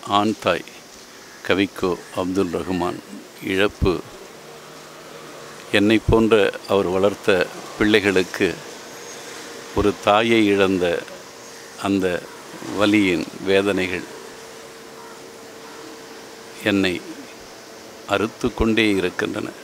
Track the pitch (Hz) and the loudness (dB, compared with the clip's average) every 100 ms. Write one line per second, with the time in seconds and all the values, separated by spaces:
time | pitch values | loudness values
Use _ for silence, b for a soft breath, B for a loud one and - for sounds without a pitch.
0 | - 101 104 107 104 85 - - - - | 2 2 4 2 0 0 -4 -18 -20 -20
1 | - - - - - 95 98 - 95 85 | -20 -20 -20 -14 0 2 2 0 -2 -2
2 | - - 92 92 92 87 80 92 87 - | -6 -4 -2 0 0 -2 -2 -2 -2 -4
3 | - - - - - 95 101 - 98 82 | -14 -18 -18 -10 -2 0 0 2 0 0
4 | - - - - - - - - - - | -6 -18 -18 -20 -20 -20 -18 -20 -18 -20
5 | - - - - - - - 107 104 110 | -18 -18 -18 -18 -18 -18 0 2 6 4
6 | - 113 110 110 98 - - 101 90 95 | 4 4 6 6 4 0 2 2 4 4
7 | 101 95 - 92 - - - - 107 107 | 2 2 2 2 2 -4 -14 0 4 6
8 | 101 92 90 - 95 78 - - - - | 6 2 2 0 0 0 -12 -16 -16 -16
9 | - - - - - - - - 101 87 | -16 -16 -14 -16 -14 -16 -6 2 2 2
10 | - 104 117 113 104 101 95 95 87 82 | 4 4 6 4 6 4 4 4 2 0
11 | - - - - - - - - 98 98 | -4 -16 -16 -18 -18 -18 -18 -8 0 2
12 | 92 85 - - - - - 92 104 104 | 2 -2 -6 -16 -16 -14 -8 0 4 6
13 | 95 85 - - 90 98 101 95 92 90 | 4 2 -2 -6 2 4 4 0 -2 -4
14 | - - - - - - - - - - | -8 -14 -16 -18 -18 -18 -18 -18 -18 -18
15 | - - - - - - - - - - | -18 -18 -18 -18 -18 -18 -18 -18 -16 -18
16 | - - - - - - 107 101 95 87 | -18 -18 -18 -18 -18 -4 0 2 2 -2
17 | - - - - - - - - - - | -8 -14 -16 -18 -18 -18 -18 -18 -18 -18
18 | - 101 110 - 123 - 110 110 110 98 | -2 0 0 -2 -6 0 0 4 4 2
19 | 90 - - 104 - - | 0 -2 -4 -4 -8 -10